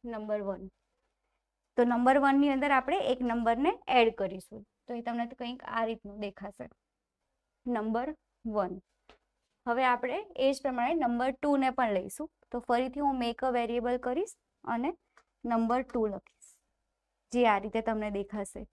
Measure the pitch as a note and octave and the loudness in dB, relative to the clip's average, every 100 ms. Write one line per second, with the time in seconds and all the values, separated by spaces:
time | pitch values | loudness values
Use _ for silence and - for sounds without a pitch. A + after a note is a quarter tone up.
0 | A#3+ A3+ G#3+ G#3 G3 F#3 F#3+ _ _ _ | -10 -10 -4 -4 -4 -8 -10 _ _ _
1 | _ _ _ _ _ _ _ - A#3+ A#3+ | _ _ _ _ _ _ _ 0 2 4
2 | B3 C4+ C#4 C#4 C#4+ C4+ C#4+ C4+ C4 - | 6 6 6 4 4 2 2 2 2 -2
3 | - B3+ B3 A#3 A#3 A#3 D4+ A#4 - B3+ | 0 0 0 0 2 2 0 -2 2 4
4 | A3+ A3 F#3+ F#3+ - G#3+ G3+ _ _ A#3+ | 4 2 -6 -6 -14 -18 -20 _ _ -8
5 | A#3+ A#3 A#3 B3+ A#3+ B3 - A3+ A3+ A3+ | -6 -4 -6 -8 -10 -10 -8 -4 -2 -4
6 | G3+ G3+ G#3 F#3+ G3 - - _ _ _ | -10 -10 -10 -8 -14 -14 -16 _ _ _
7 | _ _ _ _ _ _ - A#3+ A3 A3 | _ _ _ _ _ _ -4 -2 -2 -2
8 | C4+ D4+ _ _ A3+ G#3 F#3+ C4 _ _ | -4 -8 _ _ -6 -2 -2 -4 _ _
9 | _ - _ _ _ _ - A#3 B3+ B3 | _ -20 _ _ _ _ -2 2 2 2
10 | B3 D4+ G#4+ - C4+ C4+ C#4 B3+ A#3+ E4 | 0 -4 -6 0 2 2 -2 -2 0 0
11 | B3 A#3+ B3+ C4 D4 C#4 C4+ B3+ A#3+ G3+ | 0 0 -2 0 2 2 2 2 0 0
12 | G3 - D#4 _ _ B3 A#3 A#3+ C4 C4 | -2 -10 -12 _ _ -10 0 0 0 0
13 | C#4+ C4 A#3 A#3 C4 B3 A#3+ A#3+ A#3+ B3+ | 0 0 -2 -2 0 0 0 -2 -2 -2
14 | B3+ B3+ G#4 - _ _ - A#3 C4+ F4+ | -2 -2 -4 -8 _ _ -6 -4 -2 -6
15 | _ _ _ _ A#3+ A#3 A3+ B3 C4 B3 | _ _ _ _ -2 0 2 0 0 -2
16 | G#3+ G3 _ _ - _ _ _ _ _ | -2 -2 _ _ -20 _ _ _ _ _
17 | _ _ _ A#3+ A#3+ G3+ G3+ A3 A3+ A3 | _ _ _ 4 6 4 2 -2 -2 -2
18 | G#3+ G3+ G3+ G#3 G3+ G#3 G#3+ | -2 -4 -6 -6 -8 -10 -16